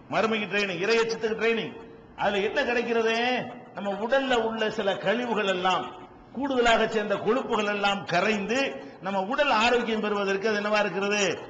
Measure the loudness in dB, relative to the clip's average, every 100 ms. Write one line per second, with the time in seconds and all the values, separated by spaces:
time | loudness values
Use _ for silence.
0 | -6 0 0 0 -2 -2 -2 -2 2 2
1 | 2 0 -2 0 0 0 -2 -8 -16 -20
2 | -18 -2 0 0 0 0 0 0 0 2
3 | 2 2 0 -2 -4 -12 -16 -8 -6 -4
4 | 2 2 2 0 0 -2 -2 -2 -2 0
5 | 0 0 0 -2 0 0 2 0 -2 -10
6 | -18 -20 -14 -6 -2 2 4 4 4 0
7 | 0 0 2 0 2 0 0 0 0 0
8 | 0 0 2 0 0 0 -2 -4 -12 -10
9 | -4 -2 -2 0 2 4 4 2 2 0
10 | 0 0 0 0 0 0 2 2 2 0
11 | 0 2 0 0 -6